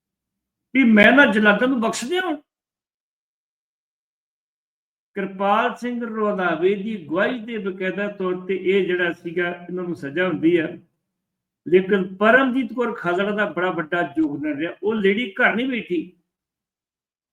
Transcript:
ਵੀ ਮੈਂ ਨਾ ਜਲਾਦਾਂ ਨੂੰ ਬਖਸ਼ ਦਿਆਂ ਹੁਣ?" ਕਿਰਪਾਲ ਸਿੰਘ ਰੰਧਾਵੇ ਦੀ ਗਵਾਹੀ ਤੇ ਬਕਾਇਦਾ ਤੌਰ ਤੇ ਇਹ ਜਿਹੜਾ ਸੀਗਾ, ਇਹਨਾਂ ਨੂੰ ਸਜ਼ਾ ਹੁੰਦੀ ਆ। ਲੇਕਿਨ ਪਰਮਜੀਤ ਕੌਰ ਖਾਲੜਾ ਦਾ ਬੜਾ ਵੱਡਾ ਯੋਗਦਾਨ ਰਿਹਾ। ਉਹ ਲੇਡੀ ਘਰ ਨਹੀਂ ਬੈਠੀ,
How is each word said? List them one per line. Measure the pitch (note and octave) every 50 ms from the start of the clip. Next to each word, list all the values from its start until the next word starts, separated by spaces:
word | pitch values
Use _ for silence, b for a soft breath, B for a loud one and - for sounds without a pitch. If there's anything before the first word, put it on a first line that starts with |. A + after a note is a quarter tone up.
| _ _ _ _ _ _ _ _ _ _ _ _ _ _ -
ਵੀ | B3+ C4+
ਮੈਂ | A3+ A3 G#3 G#3 A3+
ਨਾ | B3+ C#4 C#4+
ਜਲਾਦਾਂ | C4 G3+ A3 G#3+ G#3 G3 G3 B3+ C4
ਨੂੰ | C#4 A#3+
ਬਖਸ਼ | A3 A3+ G#3 - -
ਦਿਆਂ | B3 E4+ F#4
ਹੁਣ?" | F#4+ F4 D4+ C#4+ - _ _ _ _ _ _ _ _ _ _ _ _ _ _ _ _ _ _ _ _ _ _ _ _ _ _ _ _ _ _ _ _ _ _ _ _ _ _ _ _ _ _ _ _ _ _ _ _ _ _ _ _ _ _
ਕਿਰਪਾਲ | G3+ F#3+ F#3+ F#3+ F#3 G3 G3 G#3+ - B3 B3 -
ਸਿੰਘ | - A#3 B3 A#3+ A#3 A#3+
ਰੰਧਾਵੇ | A3 A3 A3 G#3+ G#3 G3 F#3+ F3+ F3 D#3+ D#3 E3+ F#3+ G#3
ਦੀ | G3+ F#3+ A3+ A3 G3 D#3+ C#3+
ਗਵਾਹੀ | D3+ F3+ G#3 B3 C4 B3 G#3+
ਤੇ | A#3 A#3 G#3+
ਬਕਾਇਦਾ | F#3+ G3 F#3 - F#3+ F#3 E3+ F#3+ G#3 G3+
ਤੌਰ | G3+ - F#3+ F#3 F3+ F3+ F#3
ਤੇ | - G3
ਇਹ | F3+ - F3 F#3+ G3+ F3+
ਜਿਹੜਾ | E3 F3+ F3+ F3+ E3+
ਸੀਗਾ, | E3 - - F3 E3 F3+ F3 F3
ਇਹਨਾਂ | F3 F3 - - F3+ F3+ F3+
ਨੂੰ | F3 E3
ਸਜ਼ਾ | B2+ C#3+ C#3 C3+ F3 F#3 F#3
ਹੁੰਦੀ | E3 C#3+ C#3+ E3 F3 E3+
ਆ। | D#3 E3+ - - - _ _ _ _ _ _ _ _ _ _ _ _ _ _ _ _ C#3+
ਲੇਕਿਨ | E3 F#3+ F#3 F#3 G#3 G3 F#3 F#3+ -
ਪਰਮਜੀਤ | - G#3 A3 A#3 C4 C4+ B3+ A#3 C4+ B3+ G#3 -
ਕੌਰ | B3+ A#3+ A3 G#3
ਖਾਲੜਾ | - - F3 F3 F3+ G3+ G#3
ਦਾ | G#3 G#3 G#3
ਬੜਾ | F#3 D#3 F3 F3+ F#3
ਵੱਡਾ | E3 E3+ E3 D#3 F3+ F3
ਯੋਗਦਾਨ | F3 D#3 C3+ D#3+ D#3+ D3 C#3+ C#3+ D3 D3+ D3 C#3
ਰਿਹਾ। | D#3+ E3+ - - -
ਉਹ | G#3 A#3
ਲੇਡੀ | A3 G3 G3 G3+ G#3+ B3 G3
ਘਰ | - - B3 G3+ -
ਨਹੀਂ | A3 B3+ C#4
ਬੈਠੀ, | B3+ A3+ - - F3 E3 E3+ - - _ _ _ _ _ _ _ _ _ _ _ _ _ _ _ _ _ _ _ _ _ _ _